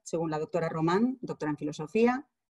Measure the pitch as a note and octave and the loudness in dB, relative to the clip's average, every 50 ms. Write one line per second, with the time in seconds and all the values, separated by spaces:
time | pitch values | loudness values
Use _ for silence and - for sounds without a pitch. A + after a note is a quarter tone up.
0 | _ - - E3 E3+ E3 D#3 D3+ D#3 - - F3 E3 E3 E3 D#3+ D#3+ E3 F3 G3 | _ -6 -4 -2 -2 -2 -2 -4 -4 -2 -2 -2 -2 -2 -2 0 2 2 4 4
1 | A#3 B3+ C4 B3+ - D3+ D#3 - - D3+ D3+ - D3+ D3 D3 - D#3 D3+ - A3 | 2 2 0 -4 -6 -10 -8 -4 -2 -4 -4 -2 -4 -8 -6 -6 -10 -2 2 4
2 | A3+ A#3+ B3 C4 D4 - _ _ _ _ | 4 4 4 0 -4 -12 _ _ _ _